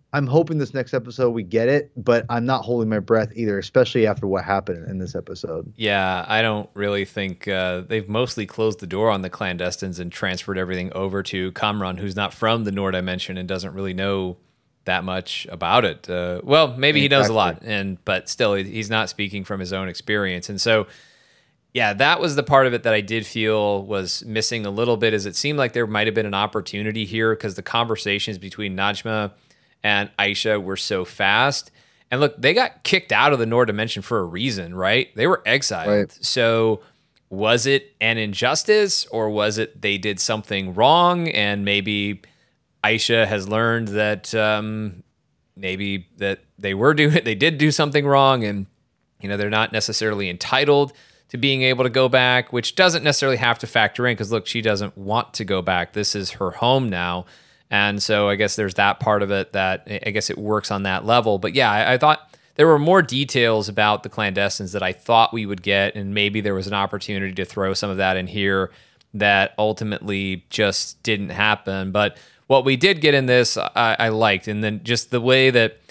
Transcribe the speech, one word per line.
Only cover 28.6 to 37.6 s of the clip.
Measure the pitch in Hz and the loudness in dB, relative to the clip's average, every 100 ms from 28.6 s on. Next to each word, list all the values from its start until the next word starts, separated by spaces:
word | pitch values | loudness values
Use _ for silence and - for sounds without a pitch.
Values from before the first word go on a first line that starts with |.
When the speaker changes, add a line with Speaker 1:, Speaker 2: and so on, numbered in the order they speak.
| 104 92 | -8 -2
Speaker 2:
Najma | 101 101 113 110 101 - _ _ _ _ | -2 -2 -4 -4 -4 -8 _ _ _ _
and | 107 101 104 - | 0 0 0 -2
Aisha | 101 101 113 104 | -2 0 0 -2
were | 92 95 | -2 -6
so | - 95 90 | -4 -4 -4
fast. | - 98 107 135 135 - _ _ _ _ | 0 2 4 4 0 -8 _ _ _ _
And | 127 | 0
look, | 147 - | 0 2
they | - | 2
got | 208 247 - | 2 0 -4
kicked | - 185 - | -2 -2 0
out | 107 143 | 2 4
of | 135 | 4
the | 113 | 2
Noor | 120 117 | 2 2
Dimension | 101 113 104 | 0 -4 -6
for | - 113 | -4 -4
a | 87 | -4
reason, | 90 127 98 85 92 | -4 -4 -4 -6 -2
right? | 92 123 - 107 | 2 2 0 0
They | 151 | 0
were | 180 107 | 2 2
exiled. | 135 - 90 101 | 0 0 -4 0
Speaker 3:
Right. | 104 95 - | 0 0 -6
Speaker 2:
So | - 131 117 113 113 104 - _ _ _ _ | -4 2 2 4 2 0 -6 _ _ _ _
was | 95 107 120 | -4 2 2